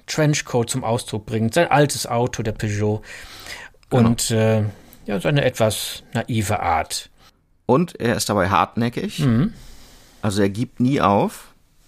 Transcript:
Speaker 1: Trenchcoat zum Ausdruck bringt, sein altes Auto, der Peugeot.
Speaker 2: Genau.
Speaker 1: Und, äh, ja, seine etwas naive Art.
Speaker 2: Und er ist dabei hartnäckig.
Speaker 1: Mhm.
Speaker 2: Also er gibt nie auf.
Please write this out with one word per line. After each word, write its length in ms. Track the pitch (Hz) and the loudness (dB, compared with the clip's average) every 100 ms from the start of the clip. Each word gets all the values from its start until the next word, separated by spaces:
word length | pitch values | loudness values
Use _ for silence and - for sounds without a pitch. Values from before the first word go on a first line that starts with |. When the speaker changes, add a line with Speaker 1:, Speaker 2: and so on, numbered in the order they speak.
| - | -8
Speaker 1:
Trenchcoat 640 | - 151 147 - 123 113 | 0 2 0 -2 -2 -2
zum 140 | 131 | -2
Ausdruck 420 | 113 117 - 110 - | -2 -4 -4 -10 -6
bringt, 280 | 113 110 | -2 0
sein 160 | 170 170 | 2 4
altes 360 | 143 147 - - | 4 4 0 -4
Auto, 360 | 120 127 - | -2 -2 -4
der 80 | 110 | -6
Peugeot. 500 | 104 110 104 107 107 - - - - - - - - _ | -4 -4 -2 -2 -2 -6 -18 -18 -18 -16 -16 -18 -20 _
Speaker 2:
Genau. 200 | 131 117 | 4 4
Speaker 1:
Und, 220 | 117 - | 2 0
äh, 320 | 113 110 110 107 - - - - | 2 2 2 -2 -6 -20 -16 -6
ja, 140 | 202 | -4
seine 240 | 165 143 127 | 0 2 0
etwas 580 | - 110 - - - - | 2 0 0 -8 -12 -6
naive 460 | 120 - 113 101 107 | -6 -2 -2 0 -2
Art. 500 | 87 82 78 - - _ - _ _ _ - | 0 0 -2 -8 -12 _ -20 _ _ _ 2
Speaker 2:
Und 340 | 131 175 - | 2 2 -2
er 160 | 117 110 | -2 -2
ist 120 | - | 0
dabei 200 | 104 90 | 2 4
hartnäckig. 680 | 92 98 - 117 113 156 - | 4 2 0 -4 -4 -8 -2
Speaker 1:
Mhm. 340 | 143 113 202 - - - - - - _ | 0 2 0 -4 -18 -20 -20 -20 -20 _
Speaker 2:
Also 200 | 107 98 | -4 0
er 80 | 101 | 0
gibt 300 | 101 - - | 0 -6 0
nie 200 | 123 139 | 0 2
auf. 520 | 92 101 190 - - _ _ _ | 4 4 2 -4 -18 _ _ _